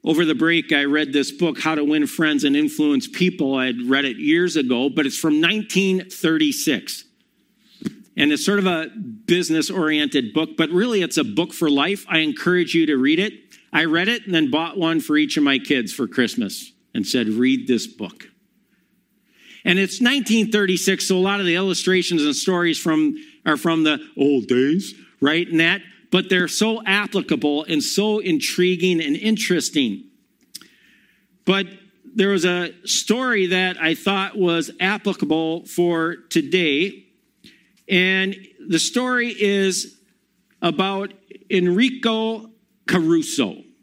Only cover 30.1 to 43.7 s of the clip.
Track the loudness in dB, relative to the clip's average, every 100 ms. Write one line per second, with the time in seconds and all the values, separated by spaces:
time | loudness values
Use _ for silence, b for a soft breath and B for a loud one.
30.1 | _ _ _ _ -20 b b b b b
31.1 | b b _ 0 0 0 -10 _ _ -12
32.1 | 0 2 2 2 0 -4 -10 -6 -4 0
33.1 | -2 0 0 0 0 -2 -2 -2 -2 -2
34.1 | -2 -4 -2 0 0 -4 -4 -2 -2 -4
35.1 | -4 0 0 0 -4 -6 0 0 2 -2
36.1 | -6 _ -2 0 0 2 0 -2 -4 _
37.1 | _ _ _ b b b b -2 2 2
38.1 | 2 -2 -6 -16 _ -2 -2 0 -2 0
39.1 | -2 -2 0 0 2 0 -2 -6 _ _
40.1 | _ _ _ _ _ -4 -2 -2 -2 -8
41.1 | -12 _ -20 _ 0 2 2 0 0 -2
42.1 | -2 -2 -6 -12 _ _ _ -2 0 2
43.1 | 2 0 -2 -2 -4 -18